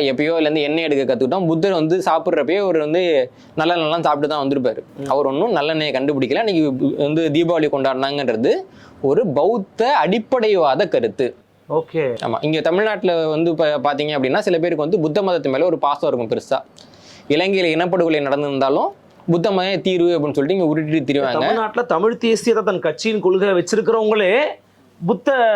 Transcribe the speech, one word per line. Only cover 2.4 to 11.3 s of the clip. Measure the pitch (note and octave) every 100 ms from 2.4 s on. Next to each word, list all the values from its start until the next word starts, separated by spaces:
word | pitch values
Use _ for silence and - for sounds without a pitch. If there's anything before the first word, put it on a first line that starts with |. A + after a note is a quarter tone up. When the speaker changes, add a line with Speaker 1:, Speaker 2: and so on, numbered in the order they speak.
| C3+ G3
Speaker 1:
அவர் | G3 D#3+
வந்து | D3+ E3+ F3+ C#3+ B2 - - D#3
நல்லெண்ணெய்லாம் | D#3+ F3 D#3 E3
சாப்பிட்டு | D#3+ C#3+ D3
தான் | D3+ C3+
வந்திருப்பாரு. | C#3 B2 - - -
Speaker 2:
ம். | C#3
Speaker 1:
அவர் | C3+
ஒண்ணும் | C3+ C#3 A#3
நல்லெண்ணெயை | E3 D3 D#3+ D3+
கண்டுபிடிக்கல. | B2+ C#3+ C#3 B2
அன்னைக்கு | E3 A3 E3+ D3 B2+ C#3 -
வந்து | D3 D#3 D#3+
தீபாவளி | D3+ E3+ E3+ D3
கொண்டாடினாங்கன்றது | C#3 C3+ C3 C3+ C#3+ B2 A2 D3 E4+ - - - -
ஒரு | C3+ E3+ G#3
பௌத்த | C3+ F3+ A#3 F#3+ - A#3+ C#4+
அடிப்படைவாத | D#3+ A3+ - B3+ G#3+ F#3+ D3 C3+ F#3
கருத்து. | C3+ A2 G2 B2